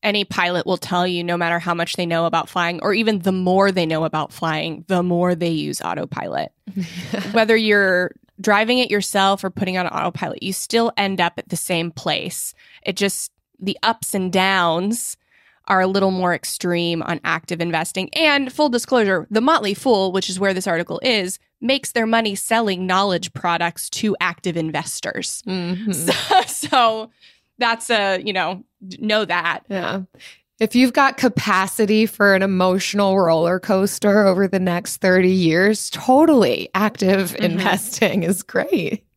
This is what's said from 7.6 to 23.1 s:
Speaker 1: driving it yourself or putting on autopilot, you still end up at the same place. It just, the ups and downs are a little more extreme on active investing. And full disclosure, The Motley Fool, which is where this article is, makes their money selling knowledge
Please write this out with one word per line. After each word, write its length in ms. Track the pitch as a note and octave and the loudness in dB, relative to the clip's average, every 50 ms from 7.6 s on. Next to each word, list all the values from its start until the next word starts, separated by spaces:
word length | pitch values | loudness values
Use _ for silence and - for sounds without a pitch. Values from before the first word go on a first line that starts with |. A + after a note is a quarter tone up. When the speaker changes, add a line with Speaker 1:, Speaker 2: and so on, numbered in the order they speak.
| A3 G#3+ G#3 G3+ G3 F#3+ F#3 F3+ F3+ - - _ _ _ _ - | 4 4 4 4 4 4 2 2 0 -2 -4 _ _ _ _ -4
Speaker 1:
driving 380 | F#3+ G#3+ G#3 G3+ A3 A3+ B3 B3+ | 0 2 2 2 2 2 2 0
it 120 | B3 - | 2 0
yourself 540 | G3+ G#3 G3 - - G3+ G3 G3 G3 G3 - | 0 -2 -2 0 0 2 4 4 2 0 -2
or 60 | F#3+ | -8
putting 260 | - - G3 F#3 F#3 | -4 -4 -4 -2 -2
on 100 | F#3 F3+ | -2 -2
autopilot, 560 | E3+ - F3 - F#3 F3 - - E3 - - - | -2 -4 -2 -4 -4 -4 -4 -8 -8 -8 -8 -8
you 100 | F#3 F#3+ | -8 -6
still 400 | - - - - A#3 A#3 A#3 - | -8 -8 -2 0 2 2 2 0
end 240 | - G3+ G3 G3 F#3 | 0 -2 -2 0 0
up 140 | F3 - - - | -2 -2 -2 -6
at 100 | - _ | -10 _
the 80 | - | -8
same 340 | E3 - - F#3 E3+ E3 F3 | -8 -4 -2 -2 -2 -2 -4
place. 640 | E3 - - F3+ D3+ - - F3+ - - - - - _ - - - - _ | -6 -6 -4 -4 -4 -2 -4 -8 -10 -8 -10 -12 -12 _ -20 -20 -20 -10 _
It 140 | - F#3 | -6 -4
just, 360 | - G3+ G3 - - - - _ _ _ _ _ _ | -2 -2 -2 -2 -4 -10 -12 _ _ _ _ _ _
the 200 | F#3 G3 F#3+ - - | -6 -6 -4 0 0
ups 320 | A3 A3+ - - - - | -2 0 -2 -6 -6 -4
and 160 | G3 F#3 F#3 | -2 -2 0
downs 880 | F3 F#3+ F#3 F#3+ G3 F#3+ F3 E3+ D#3+ E3+ F#3 G3+ A3+ A#3 - - - _ _ _ _ _ _ _ _ _ _ | 2 2 2 4 4 4 2 2 2 0 0 -2 -2 -4 -6 -10 -10 _ _ _ _ _ _ _ _ _ _
are 140 | - G3+ F#3 | 0 2 2
a 60 | F#3 | 2
little 240 | F#3+ F#3+ G3 F#3+ F#3+ | 2 2 2 2 2
more 240 | F#3+ F#3 F#3 F3+ F3 | 0 2 0 0 0
extreme 680 | - - - - - - F3+ F3 E3+ E3+ E3+ E3+ E3 - | -2 -4 -8 -10 -6 -2 -2 0 0 0 0 -2 -2 -4
on 180 | - E3+ - - | -4 -6 -4 -2
active 360 | D#3+ E3 E3 - - F3 E3 E3+ | -4 -4 -4 -4 -8 -6 -4 -4
investing. 480 | E3+ E3 D#3+ E3 - - F#3+ F#3+ - - | -2 -2 -4 -4 -4 -6 -6 -8 -4 -2
And 400 | - E4 D4+ C#4+ C#4+ C#4 B3+ B3 | 0 2 2 2 2 -2 -4 0
full 160 | - D4+ D4 | 0 0 2
disclosure, 580 | A#3+ A#3+ - - C4 B3 A3 G3 F#3+ F3 - - | 2 -2 -2 2 2 2 4 4 2 0 -2 -2
The 100 | G3+ A3 | -2 0
Motley 340 | A#3+ C#4 E4 D4 G#3 G3+ G3+ | 2 4 2 2 2 -2 -4
Fool, 380 | - - C4+ A#3 G3 F#3+ F#3+ F3+ | -2 0 2 2 2 2 0 0
which 160 | F#3+ F#3 - | -2 -4 -4
is 100 | F#3 F#3 | -4 -2
where 160 | G3 G3 F#3+ | 0 0 0
this 120 | F#3 F#3 | 0 -2
article 340 | G3+ F3 E3 F3 - - - - | -2 -2 -2 -2 -4 -6 -4 0
is, 360 | C4 A#3+ G#3+ F#3 F3+ - - _ _ _ _ - | 0 0 0 0 -2 -6 -10 _ _ _ _ -2
makes 300 | A#3 C4+ C4+ - - - | -2 -2 -2 -2 -4 -2
their 140 | A#3+ A3+ | -2 0
money 280 | A3 A3+ A3+ A3+ G#3+ G3 | 2 2 2 2 0 -4
selling 520 | G3+ - - A#3 A3+ A#3 G#3 F#3+ F3 F#3 | -6 -4 0 0 0 2 0 -2 -2 -2
knowledge 460 | F#3 F#3 F#3+ G3+ G3+ | 0 0 2 2 2